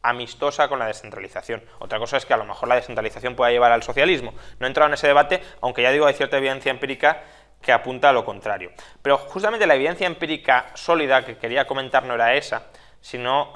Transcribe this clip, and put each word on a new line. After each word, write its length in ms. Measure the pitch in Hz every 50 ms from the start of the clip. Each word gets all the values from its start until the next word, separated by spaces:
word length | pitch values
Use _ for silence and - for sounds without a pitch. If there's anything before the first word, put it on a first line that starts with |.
amistosa 640 | - 120 123 123 120 - - - 143 143 139 - 151 139
con 100 | 139 131
la 80 | 117
descentralización. 800 | 110 107 - - 107 104 104 95 - - 92 - - 113 107 - - - -
Otra 180 | - 101 - 107
cosa 200 | 117 113 139 131
es 60 | -
que 100 | - 127
a 20 |
lo 80 | 110 107
mejor 240 | 104 98 - - 120
la 80 | 123
descentralización 580 | 123 - - 120 107 110 110 - 110 120 123 123
pueda 160 | - 127 120
llevar 220 | 120 120 120 120
al 100 | 117 117
socialismo. 500 | - - 120 135 143 180 180 135 123 110 - - - - - -
No 60 | 123
he 20 | 131
entrado 180 | 135 147 151
en 80 | 147 147
ese 140 | 139 - 147
debate, 340 | 143 143 147 - - 185 - - - -
aunque 220 | - 127 123 123
ya 80 | 120 127
digo, 160 | 135 147 151
hay 80 | 143 139
cierta 240 | - 147 131 - 139
evidencia 320 | 135 135 135 135 - 139
empírica 540 | 127 123 147 135 135 - - 147 160 - - - - - _ _ _ _
que 100 | - -
apunta 380 | 123 117 - 127 131 127 135 143
a 40 |
lo 120 | 135 120 -
contrario. 480 | - 101 98 - 107 101 95 92 87 - - - - - -
Pero 160 | - 139 139 135
justamente 500 | - - - 190 202 214 226 220 214 165
la 80 | 147
evidencia 280 | 131 135 156 175 170 196 180
empírica 580 | 165 - 175 151 156 147 - - 131 123 - - -
sólida 500 | - - - 170 165 151 131 135 131 -
que 120 | - 113
quería 280 | - - 117 120 139 135
comentar 380 | - 139 135 135 127 120 135
no 120 | 123 127 123
era 200 | 113 117 117 127
esa, 320 | 147 147 - - 113 - - - - - - - -
sino, 540 | - - - 123 123 123 131 143 143 - -